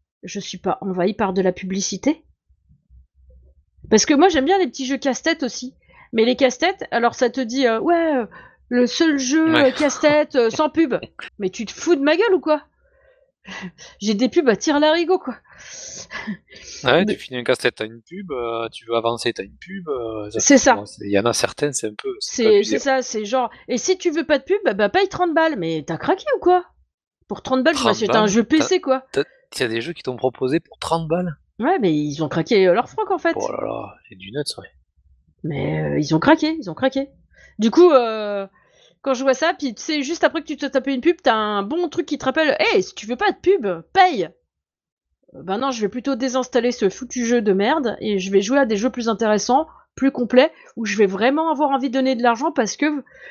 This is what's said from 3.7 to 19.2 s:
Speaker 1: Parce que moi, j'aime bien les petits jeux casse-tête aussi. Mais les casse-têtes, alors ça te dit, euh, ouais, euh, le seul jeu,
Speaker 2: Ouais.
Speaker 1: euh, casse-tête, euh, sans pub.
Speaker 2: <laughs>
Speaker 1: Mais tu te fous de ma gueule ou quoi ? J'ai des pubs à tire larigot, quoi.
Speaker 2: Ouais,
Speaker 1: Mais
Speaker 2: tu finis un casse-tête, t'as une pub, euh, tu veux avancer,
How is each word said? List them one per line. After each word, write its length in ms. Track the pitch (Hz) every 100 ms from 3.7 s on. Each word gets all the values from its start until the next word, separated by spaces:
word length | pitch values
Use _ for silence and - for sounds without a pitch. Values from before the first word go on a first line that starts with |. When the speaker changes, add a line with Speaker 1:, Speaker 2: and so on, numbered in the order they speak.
| _ -
Speaker 1:
Parce 160 | 214 208
que 80 |
moi, 140 | 285 381
j'aime 160 | 311 269
bien 120 | 392
les 100 | 311
petits 180 | - 254
jeux 120 | 269
casse-tête 460 | 277 247 320 320
aussi. 320 | 254 - 247 - _ - _
Mais 120 | 226 226
les 100 | 254
casse-têtes, 500 | 262 - 339 403 -
alors 220 | 247 233
ça 160 | - 240
te 120 | 269
dit, 260 | 233 254 247
euh, 120 | 220
ouais, 360 | 294 339 330 269
euh, 100 | 220 - - _ -
le 180 | 247 247
seul 300 | - 320 285
jeu, 340 | 254 311 320
Speaker 2:
Ouais. 140 | 320 269
Speaker 1:
euh, 40 |
casse-tête, 640 | - 294 - 302 302 302 269
euh, 140 | 226
sans 200 | 226 302
pub. 260 | 302 311 202 - -
Speaker 2:
<laughs> 200 | - -
Speaker 1:
Mais 120 | 190
tu 160 | - 214
te 60 |
fous 240 | - - 294
de 60 |
ma 140 | 285 330
gueule 160 | 453
ou 60 | 359
quoi ? 240 | 320 302 - _ _ _ _ _ _ _ 185 - 185 - - -
J'ai 120 | 202
des 140 | 202 254
pubs 220 | 349 269
à 80 | 202
tire 200 | - 294
larigot, 380 | 302 330 330 370
quoi. 160 | - 226 _ - - - - - - - - 190 _ - - -
Speaker 2:
Ouais, 220 | 131 147 208
Speaker 1:
Mais 80 |
Speaker 2:
tu 20 | -
finis 240 | - 127
un 40 | 120
casse-tête, 300 | 123 127 -
t'as 100 | 110
une 160 | 117
pub, 280 | - 185 190
euh, 360 | 131 117 117 113
tu 120 | - 113
veux 100 | 117
avancer, 360 | 117 117